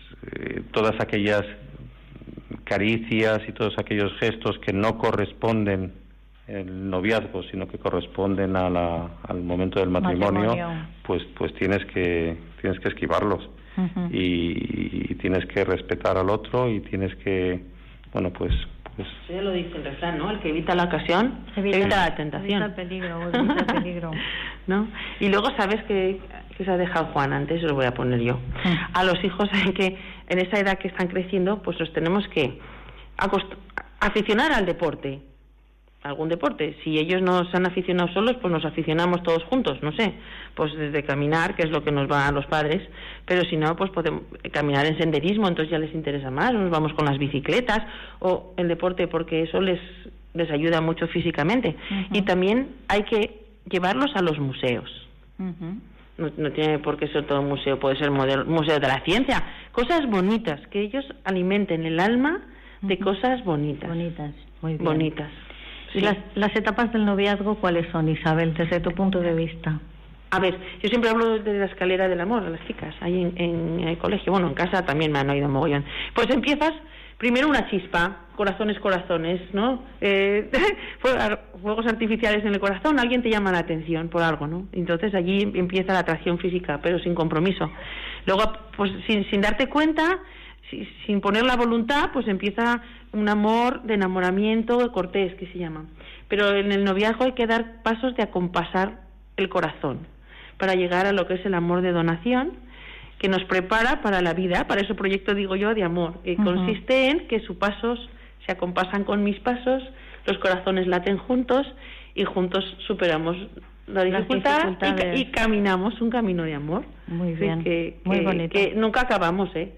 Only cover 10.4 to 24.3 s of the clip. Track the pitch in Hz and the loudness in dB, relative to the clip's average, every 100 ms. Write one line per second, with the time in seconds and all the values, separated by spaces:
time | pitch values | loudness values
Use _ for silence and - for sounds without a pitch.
10.4 | 107 120 170 165 160 - - 92 - - | 2 0 -2 -6 -10 -12 -4 -4 -4 -6
11.4 | 80 - 95 98 - 98 90 85 82 82 | -6 -2 0 0 0 -2 0 0 0 -4
12.4 | - - 98 92 101 - 76 85 - 90 | -10 -6 -4 -2 -4 -2 0 2 2 0
13.4 | - - - - 185 185 175 127 90 87 | -4 -18 -10 -2 -2 0 -2 0 0 2
14.4 | 85 - - - 87 87 - - 95 92 | 0 -2 -4 -4 -4 -4 -4 -4 0 0
15.4 | 90 - 95 90 - 87 95 92 92 110 | 0 0 0 0 -2 -2 0 2 2 0
16.4 | - 123 127 104 - 98 95 95 - 95 | 0 0 2 0 -4 -4 -4 -4 -2 0
17.4 | 92 90 - - - - - - 92 - | 0 -2 -6 -18 -20 -20 -8 -4 -2 -2
18.4 | 90 - - - - - 95 - - 180 | 0 0 -2 -12 -16 -12 -12 -12 -10 -6
19.4 | 196 180 170 156 143 127 170 160 175 214 | -2 -2 -4 -8 -10 -6 -4 -4 -4 -4
20.4 | 165 156 160 175 185 156 - 175 240 - | -2 -2 0 2 2 0 2 2 2 0
21.4 | - - 196 190 196 196 170 156 151 147 | -8 -2 0 2 4 4 2 0 -4 -4
22.4 | 196 202 208 190 180 185 180 170 175 170 | -2 0 -2 -4 -8 -6 -6 -6 -2 2
23.4 | 277 294 - 285 180 175 165 160 - | 2 2 0 0 -2 -4 -6 -6 -6